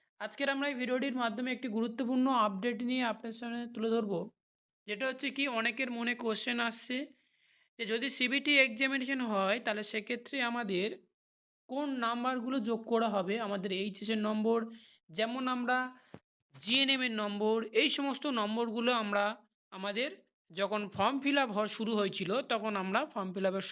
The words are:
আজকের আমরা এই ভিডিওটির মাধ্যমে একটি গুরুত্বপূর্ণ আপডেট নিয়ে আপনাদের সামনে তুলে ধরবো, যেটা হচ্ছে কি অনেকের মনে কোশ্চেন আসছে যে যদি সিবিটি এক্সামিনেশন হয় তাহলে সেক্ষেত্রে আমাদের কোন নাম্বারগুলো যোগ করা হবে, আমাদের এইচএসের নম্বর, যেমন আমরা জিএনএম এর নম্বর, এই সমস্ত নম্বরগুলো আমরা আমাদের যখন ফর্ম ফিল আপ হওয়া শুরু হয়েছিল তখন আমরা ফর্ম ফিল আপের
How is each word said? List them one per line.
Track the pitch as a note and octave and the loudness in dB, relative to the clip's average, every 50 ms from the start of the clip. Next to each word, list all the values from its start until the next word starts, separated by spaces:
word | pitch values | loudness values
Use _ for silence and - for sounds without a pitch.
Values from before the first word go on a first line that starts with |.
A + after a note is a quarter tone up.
| _ _ _ - G#3 | _ _ _ -10 -10
আজকের | G#3+ - - C#4 C4+ C#4 | -8 -4 -2 0 0 0
আমরা | C4+ C#4 C#4+ C#4 | 0 0 -2 -2
এই | A#3+ B3 | -2 -2
ভিডিওটির | A#3+ B3+ B3+ C#4 C#4 B3 B3+ A#3+ | 0 0 0 0 -2 -2 0 -2
মাধ্যমে | A3+ G#3+ A3 B3+ B3+ B3+ | -2 -2 -2 -2 -4 -4
একটি | B3 B3+ B3+ G#3 | -4 -4 -4 -2
গুরুত্বপূর্ণ | A3+ A3+ A#3+ A3+ - C4 A3+ C4 B3+ B3+ C4+ C4 A#3+ G#3+ | 0 -2 -2 -2 -2 -2 0 2 2 4 4 4 4 4
আপডেট | G#3 G3 F#3+ G3 A#3+ A#3 G3+ B3 A#3+ | 2 2 0 -2 -2 -2 -2 -2 -2
নিয়ে | B3+ B3+ B3+ A3+ G#3+ | 0 0 0 0 -2
আপনাদের | A3+ - A#3 A3 A3+ | -4 -6 -10 -8 -8
সামনে | B3 A#3 A#3 A#3+ A#3+ A#3+ A#3+ | -8 -6 -6 -6 -6 -8 -6
তুলে | A3 A3 A3+ A3+ | -2 0 2 2
ধরবো, | A#3 A3 G3+ G3 E3+ F#3 A3+ _ _ _ _ _ _ _ _ _ _ _ - | 2 2 0 -2 -2 -4 -6 _ _ _ _ _ _ _ _ _ _ _ -8
যেটা | G#3 G3+ C4+ C4 | -6 -2 -2 -4
হচ্ছে | B3+ C4 C#4 C4+ C4+ | -2 -2 -4 -4 -2
কি | C4+ C#4 C#4+ A#3+ A3+ | 0 -2 0 0 0
অনেকের | A3+ A#3 A#3 A#3+ C4 B3 A#3+ A#3 | 0 0 0 -2 -4 -4 -2 -2
মনে | A#3 A#3 A#3+ A#3+ A#3+ | -2 -2 -2 -2 0
কোশ্চেন | A3+ G#3+ G#3+ - B3 A#3+ A#3+ A#3 A#3 | -2 0 0 0 -2 0 0 0 0
আসছে | A3 - - - B3 B3+ C#4+ - - _ _ _ _ _ _ _ _ _ _ _ _ - | -2 -4 -4 -4 -4 -4 -4 -6 -12 _ _ _ _ _ _ _ _ _ _ _ _ -8
যে | A#3 G3 A3 | -4 -2 -2
যদি | A#3 B3 C#4 - | 0 0 -2 0
সিবিটি | - B3+ A#3+ B3+ C#4 C4+ D4 D4 C#4 C4 | 0 0 2 2 2 2 4 6 6 6
এক্সামিনেশন | B3+ A3 A3 C4+ C4+ C4 C4+ B3+ B3 C#4 C4 B3+ A3+ G#3+ | 6 4 0 0 0 0 0 -2 -2 -2 -2 0 0 2
হয় | G3 F#3+ F#3+ G#3 A#3+ A#3 | 2 2 2 2 0 0
তাহলে | A#3+ G#3 G#3 G#3+ - - | -2 -2 -2 -2 -4 -4
সেক্ষেত্রে | A3 G#3+ - B3 A#3 A#3+ - - C4+ B3 A#3+ | -6 -4 -4 -6 -6 -6 -6 -4 -2 -2 0
আমাদের | A#3+ A#3+ A#3+ G3 F#3+ F3 F#3+ A3 F#4 - _ _ _ _ _ _ _ _ _ _ _ _ _ - | -2 -2 -2 0 0 0 0 -2 -4 -6 _ _ _ _ _ _ _ _ _ _ _ _ _ -8
কোন | B3+ C#4 D4 C#4+ C4+ B3 A#3 | -4 -2 -2 -2 -2 0 0
নাম্বারগুলো | A#3 A#3 A#3+ A#3+ B3+ C4 B3+ A3+ B3+ C4 C#4 G#3 A#3 | 0 0 0 0 -2 -2 -2 -2 -2 -2 -2 0 0
যোগ | A3+ A3 A3 - A#3 | -2 -2 -2 0 2
করা | A3+ A3+ A3 G#3 | 2 2 2 0
হবে, | G3+ F3+ F3+ G#3 A#3 A3+ | 0 0 0 -2 -2 -2
আমাদের | G3+ G3+ G3 F3+ G#3 F#3 F#3 G3 | -2 -4 -4 -2 -2 -2 -2 -2
এইচএসের | G#3 F#3 - G#3+ G3+ A3+ A3 G#3 G#3+ | -4 -4 -6 -2 -2 0 0 0 0
নম্বর, | G#3+ G#3+ G#3+ A3+ A3+ A#3 A3+ A3+ A3+ - - - - _ _ - D#3 F#3 | 0 0 2 2 2 2 0 -4 -10 -16 -20 -20 -20 _ _ -12 -2 -2
যেমন | A3 A3+ A#3+ C4 B3+ B3+ B3+ | -2 0 0 -2 -2 -2 -2
আমরা | B3 A#3+ A#3+ B3+ B3+ B3+ B3+ B3+ - _ _ - - _ _ _ _ _ _ _ | -2 0 0 2 0 0 -2 -8 -14 _ _ -20 -20 _ _ _ _ _ _ _
জিএনএম | C3+ - G3 A#3+ C4+ C#4 C4 C4+ C4 B3+ | -8 -2 2 4 4 4 4 4 2 2
এর | B3 A3+ G#3+ G#3 | 0 0 0 -2
নম্বর, | G#3 G3+ G#3 G#3+ G#3+ A3+ A3+ A3+ G#3+ A3+ A3 | -2 0 2 2 4 4 2 0 2 4 4
এই | C#4+ C#4 - - | 4 6 4 2
সমস্ত | C#4 C#4 B3 - - D4 C4 A3+ | 2 0 -2 -2 -2 -2 0 0
নম্বরগুলো | G#3 G#3 A3 A#3 A#3+ A3+ G#3+ A#3+ A#3 B3 B3 A#3 G#3+ | 0 0 0 0 0 0 0 0 2 2 2 2 2
আমরা | G#3 G3+ G3+ G3+ G#3 A3+ - - _ _ _ _ _ - | 2 2 2 2 0 -2 -4 -12 _ _ _ _ _ -14
আমাদের | F#3+ F#3+ G3+ G3+ A3 C4 D#4 G4 - _ _ _ _ _ _ | -8 -6 -4 -2 -2 -2 -4 -4 -10 _ _ _ _ _ _
যখন | E3 E3+ G3+ F#3+ G#3+ G#3 G#3 F#3+ - | -4 -2 -2 0 0 0 -2 -2 0
ফর্ম | - G3 A3+ C#4 C4+ C4 | 2 2 4 4 2 2
ফিল | C#4+ C#4 C#4+ C4+ | 4 4 4 4
আপ | A#3 G3 | 4 2
হওয়া | G#3 G#3+ G3+ - | 0 0 0 0
শুরু | - A3 G#3+ A3+ G#3+ | -2 -2 0 2 2
হয়েছিল | G3+ G3 G3 - F#3+ E3 G3+ C4 C#4+ - B3 | 2 2 0 -2 -2 0 0 -2 0 0 -2
তখন | A3 G#3 A3 G#3 G3 F#3 | 0 0 0 -2 -2 -2
আমরা | F#3+ F#3+ A#3 D4+ D4+ - | 2 2 2 0 0 -4
ফর্ম | G#3+ F#3+ F#3 F3 | -4 -4 -4 -2
ফিল | G3 F#3+ F#3+ | 0 0 0
আপের | F#3+ G3 F#3 - | 0 0 -2 -2